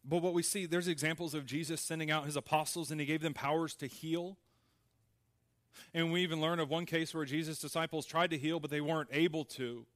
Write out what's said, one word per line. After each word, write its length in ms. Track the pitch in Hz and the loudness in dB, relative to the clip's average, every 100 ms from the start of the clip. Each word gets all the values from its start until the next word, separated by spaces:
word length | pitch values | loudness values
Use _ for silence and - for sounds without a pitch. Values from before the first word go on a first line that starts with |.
But 180 | 131 170 | 2 2
what 120 | 180 | 4
we 80 | 175 | 4
see, 240 | 170 208 175 | 2 0 0
there's 220 | 170 175 | 0 2
examples 460 | 156 151 160 170 | 2 0 0 -2
of 120 | 151 131 | -4 -2
Jesus 360 | 143 160 165 | -4 -2 -4
sending 280 | - 160 156 | -2 -2 2
out 160 | 156 147 | 2 2
his 120 | 147 | -4
apostles, 540 | - 156 151 175 156 | 2 0 2 -4 -4
and 80 | 156 | -2
he 60 | 143 | 0
gave 160 | 156 | 0
them 120 | 160 | 0
powers 420 | 143 139 156 160 - | -2 0 0 0 -6
to 120 | 135 | -10
heal. 500 | - 156 165 175 196 _ _ _ _ _ _ _ _ _ _ _ _ _ - - | -8 -2 -2 -4 -12 _ _ _ _ _ _ _ _ _ _ _ _ _ -20 -6
And 200 | 165 165 | -2 2
we 100 | 170 | 2
even 160 | 180 160 | 2 2
learn 220 | 156 170 | 2 2
of 80 | 147 | 2
one 160 | 160 175 | 0 0
case 280 | 165 160 | 0 0
where 120 | 160 143 | -2 -2
Jesus' 340 | 147 156 151 | -2 -2 -6
disciples 460 | 147 165 160 160 131 | -4 -2 0 -2 0
tried 240 | 160 175 | 2 2
to 80 | 156 | 2
heal, 240 | 151 165 | 0 0
but 100 | 143 | -2
they 80 | 147 | -2
weren't 300 | 147 160 - | 0 0 0
able 320 | 143 170 160 | 4 4 2
to. 420 | 143 - 123 120 117 | -4 -4 -6 -6 -14